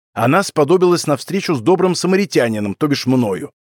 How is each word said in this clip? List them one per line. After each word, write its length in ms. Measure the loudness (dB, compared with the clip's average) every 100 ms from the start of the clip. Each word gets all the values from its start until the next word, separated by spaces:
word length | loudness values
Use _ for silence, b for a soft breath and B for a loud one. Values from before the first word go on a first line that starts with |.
| _
она 300 | -2 0 0
сподобилась 640 | 0 0 2 4 2 2 0
на 100 | -4
встречу 380 | -4 -6 -4
с 60 | -2
добрым 340 | 0 2 0
самаритянином, 800 | 0 0 0 0 0 0 -2 -4
то 120 | -2 -2
бишь 200 | 0 0
мною 440 | 0 0 -4 -8 _